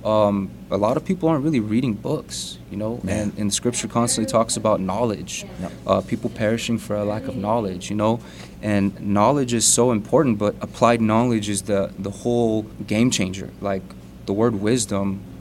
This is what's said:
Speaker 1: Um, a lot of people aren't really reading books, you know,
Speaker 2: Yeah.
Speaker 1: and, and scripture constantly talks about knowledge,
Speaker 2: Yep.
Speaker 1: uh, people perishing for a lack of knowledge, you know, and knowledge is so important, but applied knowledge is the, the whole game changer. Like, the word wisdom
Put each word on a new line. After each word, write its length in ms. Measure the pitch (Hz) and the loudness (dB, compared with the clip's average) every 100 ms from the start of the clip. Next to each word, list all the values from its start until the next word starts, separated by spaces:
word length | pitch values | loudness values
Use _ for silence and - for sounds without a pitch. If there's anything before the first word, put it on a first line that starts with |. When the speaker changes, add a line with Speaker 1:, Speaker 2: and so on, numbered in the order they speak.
Speaker 1:
Um, 460 | 107 107 104 101 95 - - | 2 4 4 2 -2 -10 -6
a 60 | 98 | 0
lot 220 | 104 135 | 2 0
of 80 | - | 0
people 240 | 180 160 | 0 2
aren't 160 | 160 143 | 2 2
really 160 | 143 | 0
reading 320 | 107 107 131 | 2 0 0
books, 640 | 98 - 151 - - - - - | -2 -4 -4 -6 -10 -10 -12 -10
you 60 | 98 | -6
know, 240 | 107 120 107 | -6 -4 -4
Speaker 2:
Yeah. 80 | |
Speaker 1:
and, 200 | 104 104 - | -2 -2 -2
and 160 | 104 | -2
scripture 340 | - 123 120 110 | 0 -2 -2 -2
constantly 420 | 117 117 - 110 | 0 0 0 2
talks 280 | 113 113 - | 2 2 0
about 240 | 110 98 | 2 2
knowledge, 640 | 92 98 120 92 - - - - | 0 0 -2 -2 -6 -10 -12 -10
Speaker 2:
Yep. 100 | 90 - - | -10 -10 2
Speaker 1:
uh, 140 | 98 | 2
people 280 | 95 110 110 | 2 -4 -4
perishing 480 | - 107 117 - 113 | -2 0 0 -2 -4
for 200 | - 104 | -2 -2
a 80 | 104 | -2
lack 180 | 107 - | -4 -6
of 80 | 117 | -6
knowledge, 520 | 104 117 101 90 - | 0 0 0 -6 -6
you 60 | 101 | 0
know, 240 | 107 120 - - - - | 2 2 -4 -16 -16 -8
and 380 | 107 104 98 - | 0 2 2 -2
knowledge 540 | 101 101 107 143 127 | 0 4 6 4 2
is 100 | 117 107 | 2 2
so 260 | - 123 | 4 4
important, 480 | 113 98 127 147 104 | 2 2 4 4 2
but 160 | 104 - | 0 -2
applied 380 | 104 - 117 117 | -10 2 4 6
knowledge 480 | 110 110 123 113 104 | 4 4 4 2 0
is 160 | 98 | -4
the, 280 | - 101 95 - | 0 0 0 -4
the 120 | 95 | -8
whole 540 | 101 123 120 117 110 107 - 101 | -4 -2 2 2 0 -4 -10 -2
game 260 | 107 120 | 2 2
changer. 380 | - 92 95 - - | 2 -2 -4 -10 -6
Like, 220 | 101 98 - - - - - | -4 -4 -6 -18 -18 -14 -4
the 80 | |
word 220 | 101 117 104 | 2 2 2
wisdom 680 | 107 127 107 101 98 98 - - | 0 0 0 -2 -2 -4 -10 -16